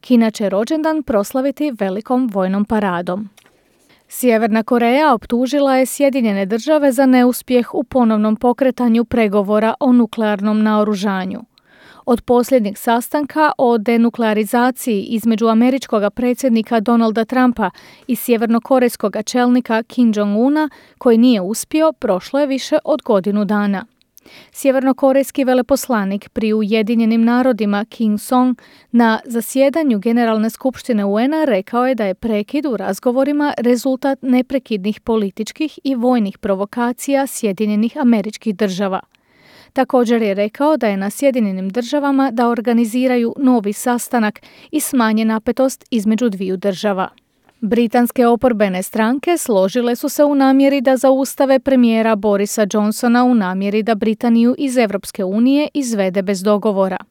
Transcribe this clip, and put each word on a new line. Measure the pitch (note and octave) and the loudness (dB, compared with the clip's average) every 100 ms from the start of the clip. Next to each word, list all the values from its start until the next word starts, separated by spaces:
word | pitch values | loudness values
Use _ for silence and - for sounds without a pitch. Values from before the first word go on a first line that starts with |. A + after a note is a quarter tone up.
Kina | - B3 A3+ | 2 2 2
će | - G3+ | 0 -4
rođendan | F#3 A3+ D#4+ D#4 D#4 | -2 -2 -2 -2 -4
proslaviti | C#4 A3+ G3+ C4 C4+ C4+ D4+ A#3 | -2 -2 -2 -2 -4 -2 -6 -4
velikom | F#3+ F#3+ - B3+ B3+ | -6 -6 -4 -2 -2
vojnom | G3 F#3 G3 | -2 -2 -2
paradom. | G#3 A3 G#3 F3 F3 F#3 G#3 _ _ _ _ _ _ _ _ | -2 -2 -2 -4 -4 -8 -8 _ _ _ _ _ _ _ _
Sjeverna | - B3 A3+ A3+ A3 | -2 0 2 2 -2
Koreja | A3 A#3+ A#3 B3+ D4+ | 0 0 2 2 2
optužila | A3+ - A#3+ B3+ C#4+ C#4 C4 | 0 -2 -2 0 0 2 2
je | C4 | 0
Sjedinjene | - C#4+ C4+ A3+ G3 F#3+ | 0 0 2 0 -2 -2
Države | A3+ B3 D#4 C#4+ | -4 0 2 2
za | A#3+ C4+ | 2 4
neuspjeh | B3+ B3 A#3+ - B3 A#3 | 4 4 0 0 0 0
u | - | -6
ponovnom | C4+ C4 A#3 G#3+ G#3+ G#3+ | -2 0 2 2 0 0
pokretanju | B3 A#3+ C4 B3 A#3+ A3+ | 0 0 0 0 0 2
pregovora | A#3 A#3+ A3 G3+ G3 G#3+ A3 - | 0 0 0 0 0 0 0 0
o | C4+ | 2
nuklearnom | B3 A3+ - G#3+ G#3 G#3 G#3+ | 4 2 -2 -2 -2 -2 0
naoružanju. | G#3+ G#3+ G#3 G#3 G3+ F#3+ F#3 G3+ - _ _ _ - - - | 2 2 0 -2 -2 -4 -6 -10 -14 _ _ _ -20 -16 -2
Od | A#3 | -2
posljednjeg | - A#3+ A#3+ C4 G3+ G3+ | 2 0 4 0 0 -4
sastanka | - A#3 - D4 C#4+ D#4 D4+ - | -2 -2 -2 -4 -4 0 0 2
o | B3+ A#3 | 0 0
denuklearizaciji | G#3 A#3 A#3 - A3+ G#3+ G#3+ A#3+ B3 B3+ - G#3 | 0 2 0 0 -2 0 0 0 0 -2 -4 -4
između | G3 A3+ A3+ A3 A3+ | -2 -2 0 0 2
američkoga | A3+ B3 C4 - A3 G3+ | 2 2 0 -2 -2 -2
predsjednika | - B3 A#3+ C4+ A3+ G#3+ A#3 | -2 -4 -2 0 0 0 -2
Donalda | G#3 A#3 A3+ G#3+ | 2 2 2 0
Trumpa | A3 B3+ B3+ A#3 G3+ - - - - | -2 0 0 0 -4 -6 -20 -20 -6
i | A#3+ | -6
sjevernokorejskoga | - A3+ A3+ A#3 - C4 B3 - G#3 G#3 | 0 0 2 0 2 2 2 0 -4 -4
čelnika | G#3+ B3 B3 B3 B3 A3+ | -4 0 2 2 0 -4
Kim | A#3 - A#3+ | -4 0 0
Jong-una, | G#3 G#3 G#3 B3+ D4+ D4+ - _ _ | 2 0 0 2 2 -2 -6 _ _
koji | B3+ A3+ | 2 4
nije | B3 A3+ | 4 4
uspio, | F3+ A3 - D#4 D#4+ | 0 -6 -4 0 0
prošlo | - A#3 F#3 - C#4 | 0 -4 -4 -2 -2
je | C#4+ | -2
više | C4+ - D4+ | -2 -2 -4
od | - C#4+ | 0 -4
godinu | - G#3 F#3 G3+ | 0 0 0 -2
dana. | G3+ G#3 G#3 G3 A3+ _ _ _ _ - - | 0 0 0 -4 -6 _ _ _ _ -20 -20
Sjevernokorejski | - C#4 C4 C4 C4 C4+ C4+ C4+ - | -4 0 2 0 2 2 2 0 -2
veleposlanik | B3+ B3+ - C4+ - A#3 G3 G3+ - | 0 0 0 -2 0 -4 -2 -6 -8
pri | - A3 | -6 -2
Ujedinjenim | A3 G#3+ A3+ G#3+ A#3 A3+ A3+ | -2 0 -2 0 0 2 2
narodima | A3+ A#3+ C4 A#3 G#3 G3+ | 2 2 0 0 -2 -2
Kim | G#3+ - A3 G#3 | -4 -4 -2 -2
Song | - B3+ B3+ A#3+ - - _ | -2 0 0 -2 -10 -20 _
na | A#3+ A#3 A3 | 2 2 0
zasjedanju | - A#3 A3 C4+ C4+ C#4+ D4+ G#3+ | -4 -8 -4 0 2 2 0 0
Generalne | A3+ A#3 A#3 A3 A3 | 0 0 2 0 -2
skupštine | - C4 B3 - A3 | -2 -6 -6 -4 -2
U | G3+ G3+ | 0 0
N-a | B3+ D#4 | 0 0
rekao | D#4 G3+ F#3+ A#3 B3 | 0 0 0 -2 0
je | |
da | B3+ | 0
je | G#3 | -2
prekid | F#3 A#3 G#3 G#3 C#4+ D4 | -4 -2 -2 -2 -4 -2
u | G#3+ | -4
razgovorima | F#3+ G3 B3+ B3 C#4 D4 D4 - | -4 -2 -2 0 0 0 -2 -2
rezultat | A#3+ B3 C4+ C4 C#4 C4+ | 0 0 0 -2 -2 -4
neprekidnih | C4+ B3+ B3+ C4+ - G#3+ F#3+ G#3+ | 0 0 0 -4 -4 -6 -4 -6
političkih | - A3+ G3+ - G#3+ - D#4 - | -2 -2 -2 -6 -12 -6 -8 -6
i | C#4 | -6
vojnih | C4 A#3+ B3 G3 - | -2 0 0 0 -4
provokacija | G3+ F#3+ G3+ - A#3+ B3 - C#4 C#4 | -4 -2 -4 -4 -4 -4 -2 -2 -2
Sjedinjenih | - A3 F#3 G#3+ G#3 A3+ D4 | -4 -4 -2 -2 0 -2 0
Američkih | B3+ A3+ G3+ - - F#3+ | 2 2 0 -8 -8 -2
Država. | G#3 F3+ G3+ F#3+ - _ _ _ _ - _ | -2 -2 -4 -4 -8 _ _ _ _ -20 _
Također | - B3+ C4 A#3 A#3 | -4 0 2 2 0
je | A3 | 0
rekao | G3 G#3 - C#4+ D#4 | -2 -2 0 0 2
da | A3+ | 0
je | G3 | -2
na | G3 | -4
Sjedinjenim | - C#4 B3+ G#3 F#3 F#3+ | 0 0 2 -2 -2 -4
Državama | F#3+ A#3+ D4 C#4 C4+ C4+ | -6 -4 -2 0 2 0
da | A3+ A#3 | 0 0
organiziraju | A#3+ A#3+ A#3 A#3 B3 B3+ B3 A#3 - | 0 0 0 0 0 0 0 -2 0
novi | C4+ B3 G3+ | 2 2 0
sastanak | G#3 - A#3+ - A#3+ G#3+ - - - - | -4 -2 -4 -2 -2 -2 -4 -20 -20 -8
i | D4+ | -6
smanje | - C4+ A3 A3 | -2 0 0 0
napetost | A3 A3 - A#3+ C4 - - | 0 -2 -4 0 0 -2 -4
između | A#3 G#3 A3 B3 | -2 0 2 0
dviju | F#3+ F#3+ F#3 | -2 -6 -4
država. | G3+ F3+ G#3 F#3+ F#3 _ _ _ _ _ | -4 -2 -2 -2 -6 _ _ _ _ _
Britanske | G#3+ A#3 A#3+ B3 A#3+ - A#3+ | -2 0 2 2 0 2 2
oporbene | A#3 C4 A3 G#3 F#3 | 4 2 2 0 -2
stranke | F#3+ - A3 C#4 - E4+ | -4 -2 0 0 -2 -2
složile | - G3+ F#3+ B3 A#3+ A#3+ | 0 2 2 0 -2 -2
su | D4 | -4
se | - | 0
u | D4 | 2
namjeri | C#4+ C4+ C4+ C#4 C#4+ | 4 4 6 4 4
da | C4 C4 | 2 2
zaustave | C4+ C4 C4+ - C4+ C4+ | 4 2 0 -2 2 2
premijera | C4+ C4 A#3+ A3+ A3+ G#3+ | 4 4 4 4 2 0
Borisa | G#3+ G3+ G#3 - G#3 | 0 0 0 -2 0
Johnsona | G#3+ G#3 G#3+ B3 A#3+ | 0 0 0 0 2
u | B3 | 4
namjeri | B3 F#3 F#3 G3 G#3+ | 2 0 -2 -2 -2
da | G#3+ | 0
Britaniju | A3 A3 A3 A#3+ A#3 A#3 C4 | 0 -2 -2 2 2 2 0
iz | C#4+ B3 | -2 0
Europske | A3 G3 - - | 0 -2 -8 -6
unije | F#3 G3+ B3 C#4 D4+ | -4 0 2 2 0
izvede | D4+ B3+ A3+ F#3+ F#3 | -4 -4 -2 -2 -2
bez | F#3 G3 | -2 -2
dogovora. | G3 G#3 A3 G3 F#3+ F#3 - | 0 0 0 0 -2 -4 -12